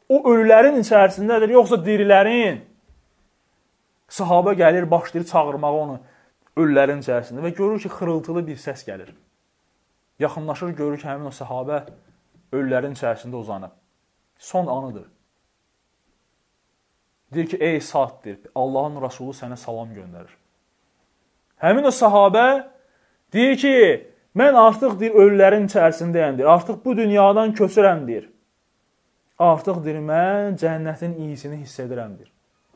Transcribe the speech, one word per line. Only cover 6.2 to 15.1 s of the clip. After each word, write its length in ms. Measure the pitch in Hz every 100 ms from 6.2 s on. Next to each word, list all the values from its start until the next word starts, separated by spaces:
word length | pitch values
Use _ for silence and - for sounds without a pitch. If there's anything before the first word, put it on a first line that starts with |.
| _ _ _ -
ölülərin 420 | 156 139 139 143
içərisində 420 | 135 123 117 123
və 120 | 170 175
görür 240 | 196 214
ki, 100 | 202
xırıltılı 580 | - 175 165 - 165 165
bir 80 | 135
səs 320 | - 131 -
gəlir. 220 | 98 90 _ _ _ _ _ _ _ _ _ _ -
Yaxınlaşır, 500 | 151 160 156 139 175
görür 280 | 151 147 147
ki, 100 | 147
həmin 200 | 139 143
o 20 |
sahabə 540 | 127 123 127 131 147 147 - _ _ _ _ _
ölülərin 400 | 135 135 127 139
içərisində 420 | 131 123 110 120 123
uzanıb. 360 | 107 98 92 _ _ _ _ _ _ _
Son 280 | - 185 165
anıdır. 440 | 127 135 104 87